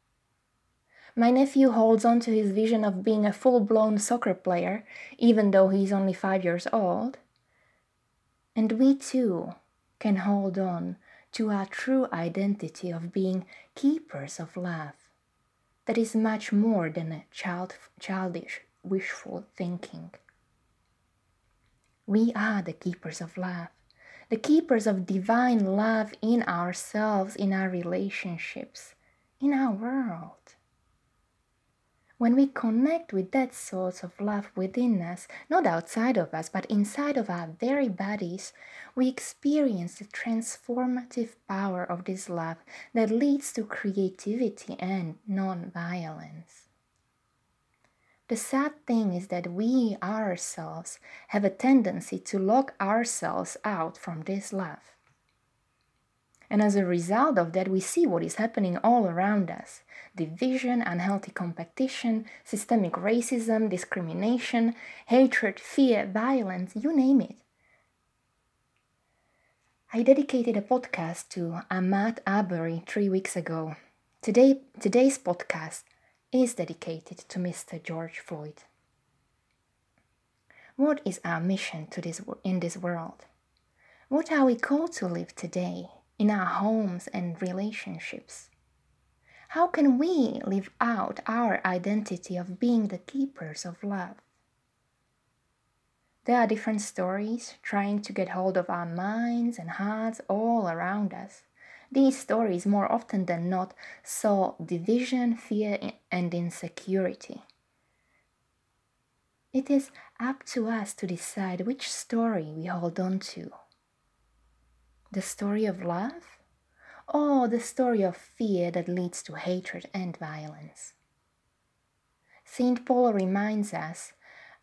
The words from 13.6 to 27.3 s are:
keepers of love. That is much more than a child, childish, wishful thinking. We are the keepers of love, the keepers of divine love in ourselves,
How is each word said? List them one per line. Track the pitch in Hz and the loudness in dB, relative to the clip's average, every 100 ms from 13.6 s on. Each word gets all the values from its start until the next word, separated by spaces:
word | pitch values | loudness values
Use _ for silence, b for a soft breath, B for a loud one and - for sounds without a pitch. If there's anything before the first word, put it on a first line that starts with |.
| B - | B 0
keepers | 277 320 - 190 139 - | 2 2 -2 -12 -12 -10
of | 160 - | -10 -8
love. | 180 160 151 - _ _ _ _ _ _ _ _ - | -6 -6 -8 -14 _ _ _ _ _ _ _ _ -2
That | 226 | 0
is | 226 220 | 2 2
much | 220 214 - | 2 0 2
more | 202 226 208 165 | 4 4 4 0
than | 160 160 | -2 -6
a | 160 - | -8 -12
child, | - - 175 185 - - _ | -10 -6 -6 -8 -12 -20 _
childish, | - 190 185 175 - - - _ | -6 -4 -4 -6 -10 -14 -16 _
wishful | 185 190 185 - - 180 202 - | -4 -4 -4 -8 -10 -12 -12 -8
thinking. | 175 180 - 160 165 - _ _ _ _ _ _ _ _ _ _ _ _ _ _ _ _ _ _ - | -6 -6 -10 -16 -18 -20 _ _ _ _ _ _ _ _ _ _ _ _ _ _ _ _ _ _ 0
We | 202 233 233 | 2 4 2
are | 214 208 | 0 0
the | 170 | -4
keepers | 160 185 175 165 160 | -6 -6 -6 -8 -10
of | 170 - | -10 -8
love, | 180 175 170 - _ B B B B | -8 -8 -12 -16 _ B B B B
the | 220 | -2
keepers | 254 302 339 240 214 | 4 4 6 2 2
of | 196 180 | 0 0
divine | 190 190 226 247 233 196 | 0 2 4 4 4 2
love | 196 220 220 214 - | 2 2 0 -2 -4
in | 220 240 | 0 2
ourselves, | - 175 175 180 - 214 214 208 190 | 2 -2 -2 -6 -6 -2 0 0 -2